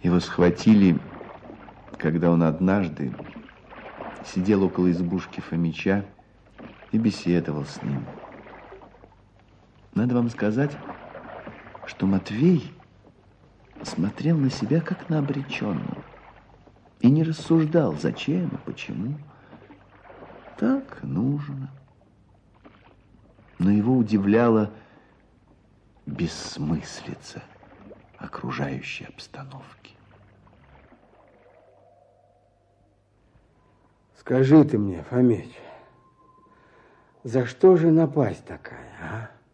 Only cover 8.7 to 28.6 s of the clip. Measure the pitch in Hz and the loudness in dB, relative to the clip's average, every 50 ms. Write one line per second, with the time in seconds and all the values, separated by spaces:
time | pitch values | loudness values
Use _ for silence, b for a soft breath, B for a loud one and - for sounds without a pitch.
8.7 | - 381 - - - - - - _ _ _ _ _ _ _ _ _ _ _ _ | -20 -20 -20 -20 -20 -20 -20 -20 _ _ _ _ _ _ _ _ _ _ _ _
9.7 | _ _ _ _ - 98 113 123 123 120 120 117 113 - 104 107 107 123 143 147 | _ _ _ _ -2 -2 0 2 2 2 0 0 -2 -2 -2 0 0 0 -2 -2
10.7 | - - - - - - - - - - - - - - - - - - - - | -2 -8 -14 -16 -16 -16 -18 -18 -18 -18 -18 -16 -18 -16 -16 -18 -18 -20 -20 -20
11.7 | - - - - - - - 95 98 95 92 - 104 110 139 175 185 151 107 - | -20 -18 -16 -16 -8 -2 0 0 0 0 -2 -4 -2 2 4 4 4 4 0 -6
12.7 | - - - _ _ - _ - _ _ _ _ _ _ _ _ _ _ _ _ | -18 -20 -20 _ _ -20 _ -20 _ _ _ _ _ _ _ _ _ _ _ _
13.7 | - - - - - - 82 101 107 - - 156 170 156 139 131 - - - 104 | -20 -16 -14 -10 -4 -4 -4 -4 -4 -2 0 0 2 2 2 0 0 -2 -4 0
14.7 | 143 165 160 - 185 - - - 160 156 143 139 135 139 135 - - - - 107 | 0 0 0 -2 -8 -8 -6 -4 -2 -2 -2 -2 -4 -6 -6 -8 -8 -6 -6 -4
15.7 | 92 67 - - - - - - - - - - - - _ _ - _ - - | -4 -4 -6 -8 -10 -12 -14 -20 -20 -20 -20 -20 -20 -20 _ _ -20 _ -20 -20
16.7 | _ _ _ _ _ _ - 120 139 156 165 160 160 - - - 165 165 160 151 | _ _ _ _ _ _ 4 4 6 6 2 0 -2 -6 0 2 2 2 2 2
17.7 | 156 170 151 104 76 76 - 67 - - - - 151 185 175 - - - - - | 2 2 2 2 -2 -2 -4 -4 -4 -4 -4 -2 -2 -2 -2 -4 -6 -8 -12 -12
18.7 | - - - - - - 95 123 147 151 - b b b b b b b b b | -12 -12 -12 -10 -8 -8 -6 -6 -8 -10 -12 b b b b b b b b b
19.7 | b - _ _ _ - _ - - - - - - - - - - - 214 233 | b -20 _ _ _ -20 _ -20 -20 -20 -20 -20 -20 -20 -20 -20 -8 -4 0 0
20.7 | 269 277 269 - - - - 143 67 85 113 131 143 147 143 143 143 135 135 135 | 0 0 -4 -8 -16 -12 -10 -6 -4 -2 -2 0 -2 -2 -6 -8 -10 -10 -12 -12
21.7 | 135 - - _ _ _ _ _ _ _ _ _ _ _ _ _ _ _ _ - | -14 -18 -20 _ _ _ _ _ _ _ _ _ _ _ _ _ _ _ _ -20
22.7 | _ - _ - _ _ _ _ _ _ _ _ _ _ _ _ _ _ 85 95 | _ -20 _ -20 _ _ _ _ _ _ _ _ _ _ _ _ _ _ 2 4
23.7 | 104 104 104 117 131 127 117 101 110 104 98 101 104 113 120 117 113 110 110 107 | 4 4 4 4 4 2 2 2 2 2 4 4 4 6 6 6 4 4 2 0
24.7 | b b b b b b b b b b b _ _ _ _ _ _ _ _ _ | b b b b b b b b b b b _ _ _ _ _ _ _ _ _
25.7 | _ _ _ _ _ _ _ - 71 - 85 82 - - - - - - 73 76 | _ _ _ _ _ _ _ -12 -6 -4 -4 -4 -4 -8 -12 -12 -10 -8 -4 -4
26.7 | 82 76 - - - - - - - - - - - - - - - - - - | -4 -4 -6 -10 -16 -16 -14 -14 -14 -14 -16 -18 -18 -18 -18 -18 -20 -20 -20 -20
27.7 | - - - - - - _ _ _ - - - - - - 62 - - | -20 -20 -20 -20 -20 -20 _ _ _ -16 -16 -14 -12 -10 -8 -8 -6 -6